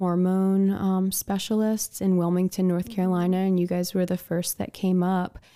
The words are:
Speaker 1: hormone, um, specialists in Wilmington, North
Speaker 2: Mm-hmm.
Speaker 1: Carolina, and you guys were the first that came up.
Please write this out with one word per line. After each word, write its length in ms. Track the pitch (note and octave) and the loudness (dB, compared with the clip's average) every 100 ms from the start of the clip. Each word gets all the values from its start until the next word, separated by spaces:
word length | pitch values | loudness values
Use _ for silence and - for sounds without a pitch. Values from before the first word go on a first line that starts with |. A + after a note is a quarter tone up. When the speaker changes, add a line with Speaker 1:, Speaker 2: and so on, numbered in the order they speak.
Speaker 1:
hormone, 720 | F3+ F3 F#3 F#3+ F#3+ G3 G3 | 0 2 2 2 2 4 2
um, 400 | G3 F#3+ F#3 F#3+ | 2 0 0 0
specialists 880 | - - G3 - A3 G#3+ A3 - - | -4 -4 -4 -2 0 0 -2 -6 -2
in 160 | G3 F3+ | 0 2
Wilmington, 500 | E3+ F3+ F#3 - F#3 | 2 2 0 0 0
North 200 | F3 F3+ | 0 -2
Speaker 2:
Mm-hmm. 80 | F#3+ | -2
Speaker 1:
Carolina, 400 | F#3 F3+ F3+ F#3 | 0 2 2 2
and 240 | F#3+ F#3 | 2 0
you 80 | F3 | 0
guys 260 | F3+ F3+ | -2 -2
were 100 | F#3+ | -2
the 120 | F3+ F3+ | -2 -4
first 420 | - E3+ F3+ - | -2 -4 -4 -6
that 160 | - | -10
came 300 | - F#3 F#3 | -4 0 2
up. 340 | F3+ F#3 F3+ - - | 2 0 -4 -10 -20